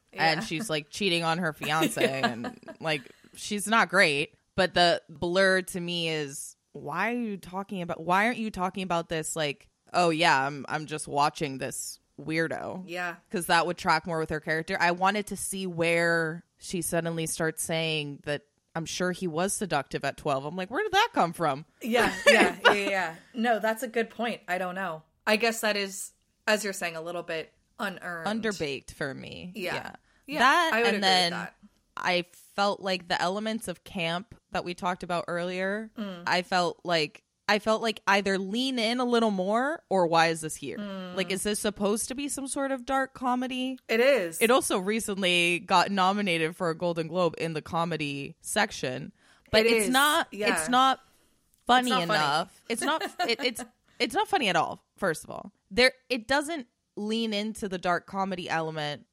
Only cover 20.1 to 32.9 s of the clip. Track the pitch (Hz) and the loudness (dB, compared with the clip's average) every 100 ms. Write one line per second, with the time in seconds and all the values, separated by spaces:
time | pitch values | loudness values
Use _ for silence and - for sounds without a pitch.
20.1 | - 151 135 143 185 185 277 427 381 466 | -4 -2 -2 -2 -8 -6 -4 0 2 2
21.1 | 277 175 170 160 139 - - 233 233 202 | 2 0 0 -2 -2 -6 -10 0 2 2
22.1 | 190 466 453 - 180 480 208 196 196 165 | 2 6 6 6 4 4 4 0 -2 -4
23.1 | 165 - 247 240 214 220 220 247 233 226 | -6 -12 -2 0 2 0 -2 -4 -2 -4
24.1 | - 233 190 - 180 180 180 185 156 - | -4 -6 -6 -4 -4 -4 -4 -6 -8 -14
25.1 | _ - 214 233 226 214 208 196 190 - | _ 0 2 2 0 0 0 -4 -6 -12
26.1 | _ _ _ - 214 202 190 175 165 165 | _ _ _ 0 0 0 -6 -6 -6 -8
27.1 | 175 170 160 - _ _ - 208 175 180 | -8 -6 -6 -6 _ _ -8 -8 -8 -10
28.1 | 170 170 220 220 185 151 131 - - 143 | -6 -4 -2 -2 -2 -4 -6 -8 -8 -6
29.1 | 131 - - 175 196 180 139 - - _ | -8 -12 -12 -12 -8 -6 -6 -8 -16 _
30.1 | _ - 202 254 320 330 220 233 202 196 | _ -6 2 4 6 4 2 2 2 4
31.1 | 185 175 110 101 - - _ _ - - | 4 2 -2 -8 -14 -20 _ _ -6 0
32.1 | 180 170 - - - 202 196 196 | 0 -2 -10 -10 -2 0 0 -2